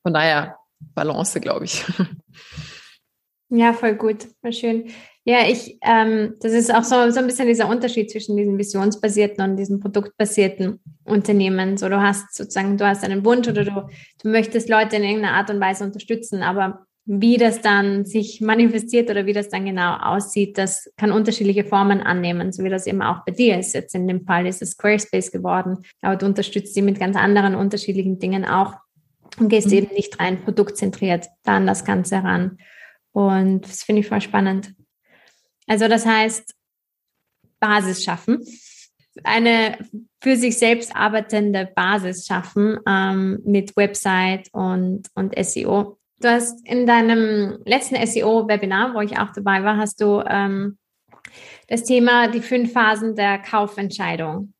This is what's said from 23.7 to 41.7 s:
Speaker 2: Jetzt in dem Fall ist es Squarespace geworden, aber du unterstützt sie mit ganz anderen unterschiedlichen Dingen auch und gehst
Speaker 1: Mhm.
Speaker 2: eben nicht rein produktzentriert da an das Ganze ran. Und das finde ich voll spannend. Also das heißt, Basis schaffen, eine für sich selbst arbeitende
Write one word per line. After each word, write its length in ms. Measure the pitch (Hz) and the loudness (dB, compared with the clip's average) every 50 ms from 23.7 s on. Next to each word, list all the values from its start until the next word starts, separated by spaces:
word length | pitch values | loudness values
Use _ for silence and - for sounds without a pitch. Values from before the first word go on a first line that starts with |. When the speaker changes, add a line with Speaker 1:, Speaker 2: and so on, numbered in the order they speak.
| - | -6
Speaker 2:
Jetzt 220 | - 175 - - | -8 -8 -6 -6
in 140 | 185 180 185 | -4 -2 -2
dem 160 | 185 185 180 | -2 -4 -2
Fall 200 | 185 180 175 180 | 0 0 0 0
ist 160 | 180 185 - | -2 -4 -6
es 100 | 180 165 | -10 -10
Squarespace 600 | - - - 208 214 208 208 - - 190 185 - | -10 -2 0 2 2 2 0 -2 -4 -4 -4 -4
geworden, 460 | - 185 180 180 180 185 180 180 185 185 - - _ _ | -8 -6 -4 -2 -2 0 0 -2 -4 -6 -8 -18 _ _
aber 160 | - 190 190 | -2 -2 -2
du 80 | 190 196 | 0 0
unterstützt 480 | 202 196 202 196 - - 202 202 - - | 0 0 0 -2 -4 -4 -6 -6 -4 -2
sie 80 | 196 | 0
mit 180 | 196 196 196 202 | 2 2 2 0
ganz 160 | 190 185 196 | -2 0 2
anderen 400 | 202 - 196 202 202 196 196 190 | 2 4 4 4 4 4 2 0
unterschiedlichen 640 | 185 196 202 208 196 - - 190 196 185 190 190 185 | 0 -2 -2 -2 -4 -4 -4 -4 -2 -2 -2 -4 -4
Dingen 240 | 185 185 190 190 190 | -4 -4 -4 -2 -2
auch 300 | - - 185 196 196 - - _ _ _ _ _ _ _ _ _ _ - - | 0 0 0 0 0 -4 -16 _ _ _ _ _ _ _ _ _ _ -2 0
und 80 | 226 | 2
gehst 200 | 214 226 214 208 | 4 4 4 4
Speaker 1:
Mhm. 60 | 202 196 | 4 4
Speaker 2:
eben 200 | 202 196 202 196 | 4 2 2 -4
nicht 260 | 202 202 - - - | -4 -4 -6 -6 -4
rein 220 | 175 180 185 185 - | -2 -2 -2 -4 -4
produktzentriert 840 | - 190 208 202 202 202 - 202 196 190 - 196 190 175 175 180 - _ _ _ | -2 0 0 0 0 0 -4 -4 -4 -4 -2 0 0 0 -2 -2 -10 _ _ _
da 120 | - 202 | 0 0
an 100 | 196 190 | 2 2
das 200 | 190 196 190 - | 0 0 -2 -2
Ganze 300 | - 202 185 185 - 196 190 185 | -2 -2 -2 -2 -2 -2 -2 0
ran. 340 | 185 185 175 180 185 185 - _ - - - - - _ _ _ _ _ | 0 0 0 -2 -4 -6 -10 _ -20 -20 -20 -20 -20 _ _ _ _ _
Und 480 | 202 202 196 190 190 190 190 190 185 | 0 2 2 2 2 2 2 0 0
das 220 | - - - - - | -4 -8 -14 -12 -4
finde 180 | - 214 214 | 0 0 0
ich 60 | 208 | 0
voll 140 | - 214 202 | 0 -2 -4
spannend. 520 | 202 - - 202 196 196 190 196 196 - - _ _ _ _ _ _ _ _ _ _ _ _ _ _ _ _ _ _ | -4 -2 -2 0 0 0 -2 -4 -6 -10 -20 _ _ _ _ _ _ _ _ _ _ _ _ _ _ _ _ _ _
Also 220 | - 220 208 226 | -2 0 2 4
das 180 | 226 233 226 226 | 4 4 4 4
heißt, 500 | 226 226 220 220 220 220 - _ - - _ _ _ _ _ _ _ _ _ _ _ _ _ _ _ _ _ _ _ _ _ | 2 4 4 2 0 -2 -6 _ -16 -20 _ _ _ _ _ _ _ _ _ _ _ _ _ _ _ _ _ _ _ _ _
Basis 440 | - 214 208 208 196 190 185 185 - | 0 2 2 2 2 0 -4 -2 -2
schaffen, 420 | - 175 170 - - 247 240 - - - - - - - - - _ _ _ _ _ _ - 160 | -4 -4 -4 0 -2 -2 -2 -2 -14 -20 -20 -20 -20 -20 -20 -20 _ _ _ _ _ _ -6 -2
eine 540 | - 214 226 233 233 233 226 220 220 - - - - - 214 233 _ _ _ | 0 2 4 4 4 4 4 2 0 -4 -8 -14 -16 -16 -18 -20 _ _ _
für 140 | - 262 262 | 2 2 2
sich 220 | 233 247 240 233 | 4 2 0 2
selbst 360 | - 233 226 233 233 233 - - | 2 4 4 2 2 0 -8 -4
arbeitende 760 | - 202 214 214 220 214 - 226 214 208 208 202 190 190 185 | -2 -2 0 0 -2 -4 -2 -2 0 0 0 0 -2 -4 -4